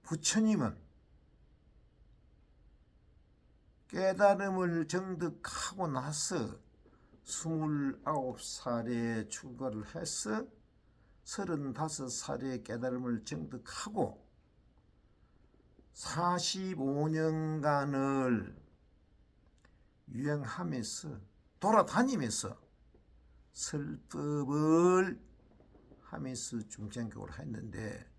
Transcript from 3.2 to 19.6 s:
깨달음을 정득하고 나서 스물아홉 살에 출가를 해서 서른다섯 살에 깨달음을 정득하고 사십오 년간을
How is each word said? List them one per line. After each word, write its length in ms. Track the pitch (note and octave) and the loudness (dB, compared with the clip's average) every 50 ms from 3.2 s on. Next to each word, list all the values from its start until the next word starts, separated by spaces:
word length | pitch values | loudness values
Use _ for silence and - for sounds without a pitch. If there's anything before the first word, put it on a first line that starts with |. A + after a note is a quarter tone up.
| - _ _ _ _ - - _ _ - _ _ _ _ | -20 _ _ _ _ -20 -20 _ _ -20 _ _ _ _
깨달음을 1000 | - E3+ F#3+ F#3+ F#3 F#3 G#3 G3+ G3+ F#3 G3+ G3 F#3 F#3 F3+ F3 E3 E3+ D#3 D3 | -4 2 2 2 6 8 8 8 8 8 2 0 2 2 2 2 2 2 0 0
정득하고 1000 | F3 F#3 F#3+ F#3+ F#3 D#3+ F3 E3 - - - - - - - - F#3 F#3+ F3+ | 0 -2 -2 -2 -4 -2 -4 -4 -4 -6 -10 -8 -6 -6 -6 -6 -2 -2 -2
나서 720 | D#3+ C3+ C3 C3 D3 D3+ D3 - - F#3 D#3+ A2+ D2 - - - - - _ - - - - - - - - | 0 0 -2 -2 -2 -4 -4 -2 0 0 0 0 -2 -6 -10 -18 -20 -20 _ -20 -20 -20 -20 -20 -20 -20 -20
스물아홉 1200 | _ - - - - D#3+ E3 D#3 D#3 D3+ D3+ C#3+ C#3+ C#3 - - - - D#3 C#3+ C3 B2+ B2 - | _ -8 -8 -6 -4 -2 -2 0 0 0 0 0 0 -2 -4 -4 -2 -2 -2 0 -2 -4 -6 -8
살에 840 | - - - - - B2 A#2+ A#2 A2 A#2+ A#2+ A#2 A#2 A#2 A#2 A2 G#2 G#2 | -10 -10 -10 -6 -4 -2 -2 0 0 0 0 0 0 0 0 -2 -2 -4
출가를 680 | - - - C3+ A#2+ A#2+ C3 B2+ G#2+ G#2+ G#2 - - | -8 -10 -10 -12 -8 -6 -4 -4 -4 -4 -8 -8 -8
해서 500 | - - - - - - - G#3+ A3 C4 - - - - _ _ _ _ - _ _ - - - - | -8 -6 -4 -4 -4 -2 -2 -2 -2 -2 -6 -12 -20 -20 _ _ _ _ -20 _ _ -20 -20 -20 -20
서른다섯 880 | - - - - G3 F3+ E3 C#3+ C#3+ C3+ A#2 C#3 D#3 D#3+ D#3 - C3+ B2+ | -14 -10 -6 -4 -2 -2 -2 -2 -2 -4 -2 -4 -4 -4 -4 -6 -6 -6
살에 520 | A#2+ - - - C#3 B2 C3 C3+ B2+ A#2+ | -6 -6 -4 -4 -4 -4 -4 -4 -4 -6
깨달음을 640 | - - - A#2 B2 B2+ B2 B2+ B2+ B2 A#2 G#2+ - | -6 -6 -6 -4 -2 -2 -2 -2 -2 -2 -2 -2 -2
정득하고 1000 | - D3 D#3 D#3 - C3 A#2+ - - - - - G#3+ G#3+ G3+ C#3 - - - - - _ - _ _ _ _ _ - _ - _ _ _ _ _ _ _ _ - _ _ - - _ _ _ _ - - - - - | -6 -6 -6 -6 -8 -10 -12 -12 -12 -10 -8 -8 -4 0 0 0 0 -2 -12 -20 -20 _ -20 _ _ _ _ _ -20 _ -20 _ _ _ _ _ _ _ _ -20 _ _ -20 -20 _ _ _ _ -20 -20 -20 -20 -20
사십오 1160 | - - - - - - F3 F3 F3+ F3 - - - F#3+ F#3+ F#3 F#3 D#3 C3+ C#3 C#3 C#3+ D3+ D#3 | -16 -12 -10 -6 -2 2 2 2 2 2 0 -2 -2 -2 -2 -4 -2 0 0 0 2 2 2 2
년간을 1500 | D#3 D#3 D#3+ D#3+ D#3 D#3+ D#3+ D#3 D#3 D#3 C#3 D3+ D3 C#3+ C#3 C#3+ C#3 C3+ C3+ C#3 C3+ C3+ C3 B2+ A#2+ G#2 F2+ F2+ - - - - - _ _ - _ _ - _ _ _ - _ _ _ _ - _ _ | 2 2 2 2 2 2 0 0 -2 2 2 2 2 4 2 2 0 2 2 2 2 2 4 4 2 2 0 -4 -12 -16 -20 -20 -20 _ _ -20 _ _ -20 _ _ _ -20 _ _ _ _ -20 _ _